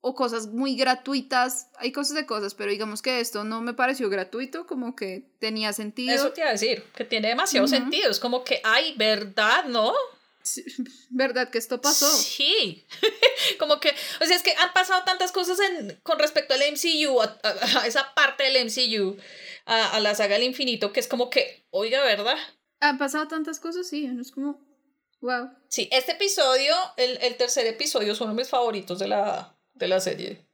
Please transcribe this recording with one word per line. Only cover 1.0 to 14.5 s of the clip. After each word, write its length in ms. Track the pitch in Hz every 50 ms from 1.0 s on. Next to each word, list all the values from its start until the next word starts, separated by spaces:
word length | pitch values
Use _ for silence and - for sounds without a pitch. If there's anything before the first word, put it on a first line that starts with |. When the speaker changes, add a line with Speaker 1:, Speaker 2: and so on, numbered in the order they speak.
| - 269 277 269 254 - 269 254 247 262 254 - - _ _ -
Speaker 1:
Hay 120 | - 247
cosas 240 | 262 294 285 285 285
de 120 | 311 302
cosas, 260 | - 233 214 202 202 202
pero 160 | - 208 202
digamos 300 | 202 196 220 214 208 214
que 180 | - 262 254 208
esto 240 | 190 - - 208 208
no 180 | 214 220 226
me 120 | 233 240 233
pareció 340 | - 254 254 269 262 254 202
gratuito, 580 | 196 196 185 190 - 226 262 262 - 320 339
como 280 | - 339 254 247 233 247
que 360 | - 214 190 185 190 - _ _ _
tenía 340 | - 220 220 214 214 214 202
sentido. 400 | 208 220 208 - - 247 247 247
Speaker 2:
Eso 180 | 269 285 269
te 100 | - 339
iba 80 | 320 285
a 40 | 226
decir, 300 | 202 214 233 240 - - - _
que 80 | - 233
tiene 240 | - 233 220 214 220
demasiado 360 | 233 254 359 - - 254 -
Speaker 1:
Ujú. 100 | 285 262
Speaker 2:
sentido. 360 | 262 247 262 277 320 427 -
Es 80 | 202 -
como 240 | - 240 240 254 254
que, 180 | - 269 - -
"Ay, 300 | 220 220 247 320 320 294
¿verdad, 680 | 233 214 220 214 208 208 196 190 - 214 214 240 330 349
no?". 280 | 285 240 233 214 233 440 571 523 - - _ _ _ _ _ _
Speaker 1:
Sí, 200 | - - 254 -
<laughs> 420 | - - - 240 - - - - _
¿verdad 400 | 247 254 262 247 240 247 254 240
que 80 | -
esto 240 | 226 226 - 254 247
pasó? 260 | 247 285 - - 277
Speaker 2:
Sí. 800 | 294 311 262 - - - - 277 294 381 440 269 196 - - _ _ - -
<laughs> 580 | - 440 415 - - 523 523 - - 523 392 -
Como 200 | 320 302 294 294
que, 100 | - 311 285 - - - - -
o 40 | 359
sea, 100 | 320 359
es 80 | 359 359
que 100 | 381